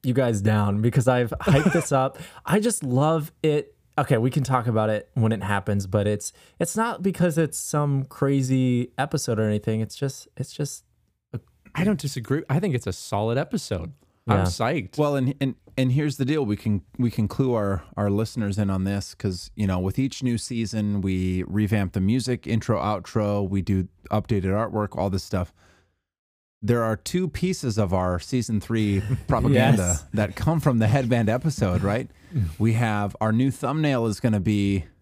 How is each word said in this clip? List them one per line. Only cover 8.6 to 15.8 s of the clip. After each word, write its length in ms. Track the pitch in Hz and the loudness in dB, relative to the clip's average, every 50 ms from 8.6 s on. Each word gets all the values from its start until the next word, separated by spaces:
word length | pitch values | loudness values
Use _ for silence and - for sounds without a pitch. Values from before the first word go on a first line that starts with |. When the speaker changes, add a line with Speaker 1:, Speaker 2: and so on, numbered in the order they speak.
| 127 127 123 120 123 - _ - | 4 2 2 0 0 -4 _ -4
Speaker 1:
episode 400 | 135 139 - 147 - - 117 107 | -4 -2 -2 -4 -2 0 0 0
or 40 | 110 107 | 2 2
anything. 320 | 104 104 104 - 110 110 | 0 0 0 -2 -2 -2
It's 140 | 113 107 - | -2 -4 -6
just, 320 | - - 135 127 - - _ _ | -6 -6 -6 -6 -8 -20 _ _
it's 160 | - 135 - | -10 -10 -10
just 320 | - - 147 139 - - _ _ _ _ _ _ _ _ _ _ | -6 -6 -6 -6 -6 -12 _ _ _ _ _ _ _ _ _ _
a 60 | - 123 _ _ _ _ _ - _ | -14 -14 _ _ _ _ _ -12 _
Speaker 2:
I 80 | - 180 | 0 0
don't 160 | 208 208 147 | 0 0 0
disagree. 420 | - 139 - 131 113 - 135 156 - _ | -2 -6 -6 -6 -4 -2 -2 -2 0 _
I 80 | 135 160 | -2 0
think 160 | 180 202 139 | 0 0 -2
it's 140 | 120 - - | -2 -2 -4
a 40 | |
solid 460 | 92 - - - - 101 107 113 117 131 | -6 -6 -8 -4 -2 -2 0 0 0 -2
episode. 540 | 165 - - 175 - - - 87 87 85 - _ _ _ _ _ _ | -2 -2 -4 -6 -4 -4 -6 -6 -6 -8 -12 _ _ _ _ _ _
I'm 120 | - 123 - | 2 2 2
Speaker 1:
Yeah. 40 | 95 | 2
Speaker 2:
psyched. 540 | 90 82 - 110 120 151 160 101 95 - - | 2 0 0 0 0 0 -2 -4 -6 -2 0
Speaker 3:
Well, 160 | 151 147 143 | 0 2 2
and, 200 | 139 127 127 143 - | 2 0 -2 -2 -2
and, 140 | 139 135 117 _ _ - - | -2 -4 -4 _ _ -10 -2
and 160 | - | 0